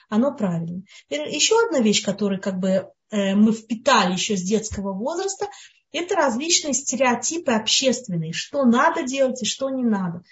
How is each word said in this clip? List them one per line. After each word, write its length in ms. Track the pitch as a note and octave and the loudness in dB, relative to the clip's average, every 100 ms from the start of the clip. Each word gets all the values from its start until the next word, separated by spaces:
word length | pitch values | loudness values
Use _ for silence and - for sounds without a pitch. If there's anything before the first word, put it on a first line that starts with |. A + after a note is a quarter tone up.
| _ | _
оно 240 | G#3+ C4+ | 0 2
правильное. 480 | - G3+ E3+ E3 F3 - - - | 0 -2 -2 -4 -8 -12 -20 -8
Теперь 220 | D4 D4+ | -6 -4
еще 340 | D4 - A4 A4+ | 0 2 4 4
одна 120 | D4+ | 2
вещь, 240 | G#3+ G3+ | 2 2
которую 380 | - F#3+ G3+ F#3+ | 0 -2 -2 -2
как 180 | G3+ F#3 | -4 -2
бы, 280 | F#3+ F#3+ - _ _ | 0 0 -2 _ _
э, 240 | G#3 G3 G3+ | -2 0 4
мы 160 | A3 | 4
впитали 640 | G#3+ - A#3 - A#3 F#3 | 4 -4 -4 2 4 4
еще 220 | F#3 - G3 | 0 0 -2
с 60 | |
детского 520 | F3+ G#3+ - - G3 | 0 0 -2 -6 -6
возраста, 540 | F#3+ B3 E4+ G4 G4 G4+ - - _ _ | -4 -4 -4 -4 -4 -8 -8 -20 _ _
это 240 | C#4+ F4 F#4+ | -6 -2 2
различные 580 | C#4+ A3+ D#4+ E4+ D4+ | 2 0 0 0 0
стереотипы 800 | C4 - A3+ C4 A#3+ - E4 E4 | -4 -2 0 2 0 -2 -4 -2
общественные, 800 | A3 G#3+ - C4+ A#3 - F3 D#3+ | -2 0 0 2 0 -2 -6 -4
что 320 | E3 - C#4+ B3+ | -6 -6 0 4
надо 380 | A#3+ D#4 E4 | 4 4 0
делать 380 | C4 C4+ C4 - | -2 0 0 0
и 40 | G#3+ | -6
что 240 | - C4+ | -4 -4
не 140 | C4 | -2
надо. 380 | A#3+ G3+ F3+ F3 - | 0 0 -2 -6 -12